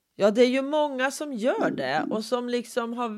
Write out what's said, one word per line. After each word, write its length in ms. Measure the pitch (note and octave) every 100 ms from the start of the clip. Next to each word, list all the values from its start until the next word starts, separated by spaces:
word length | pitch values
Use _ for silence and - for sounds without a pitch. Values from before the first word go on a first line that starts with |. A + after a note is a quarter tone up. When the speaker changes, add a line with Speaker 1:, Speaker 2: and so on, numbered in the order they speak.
| _ -
Speaker 1:
Ja, 100 | G3+
det 120 | G#3+
är 60 | B3+
ju 140 | B3+
många 480 | C4+ D4+ D4 C4 C4
som 220 | C4 D4+
gör 240 | B3+ A#3 G#4+
Speaker 2:
Mm, 140 | F3 -
Speaker 1:
det 80 |
Speaker 2:
mm. 280 | C3 D3 -
Speaker 1:
och 120 | G#3+
som 240 | A3 B3 B3
liksom 440 | B3 A#3 - A#3
har 140 | A#3+ A#3+